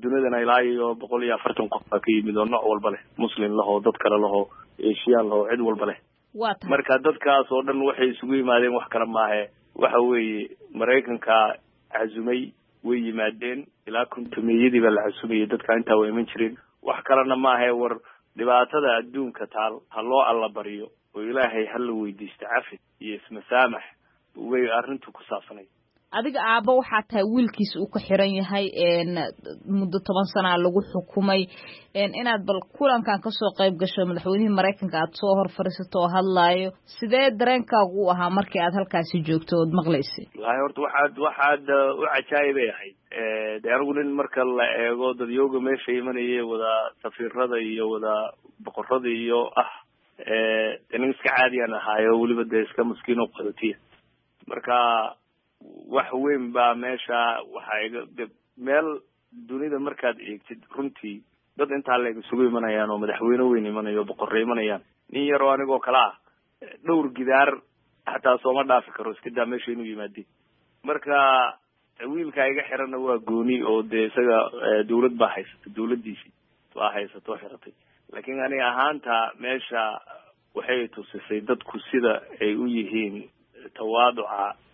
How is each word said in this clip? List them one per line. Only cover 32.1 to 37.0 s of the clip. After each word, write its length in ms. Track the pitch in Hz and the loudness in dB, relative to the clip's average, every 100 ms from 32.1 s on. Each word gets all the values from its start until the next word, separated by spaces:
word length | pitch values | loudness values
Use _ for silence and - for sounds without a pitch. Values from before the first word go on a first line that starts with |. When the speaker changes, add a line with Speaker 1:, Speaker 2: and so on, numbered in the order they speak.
Speaker 2:
inaad 280 | - 240 220 196 | -2 -2 -2 0
bal 120 | 190 - - | -2 -4 0
kulankan 400 | 285 240 220 196 | 2 2 2 -2
ka 80 | 220 | -2
soo 200 | 208 208 | -2 -2
qayb 200 | - 196 165 | 2 0 2
gasho, 280 | 185 - 180 | -2 -2 -2
madaxweynihii 480 | 175 185 196 220 | -2 0 2 2
Maraykanka 440 | 196 190 202 185 160 | 2 2 0 -4 -2
aad 160 | 165 | -4
soo 200 | - 202 | -2 2
hor 160 | 190 185 | 2 2
fadhiisato 480 | - 185 185 185 190 | -2 -6 -6 -4 0
oo 100 | 175 | 2
hadlaayo. 560 | 185 190 185 175 185 190 - _ | 2 2 4 4 4 0 -8 _
Sidee 320 | - | -8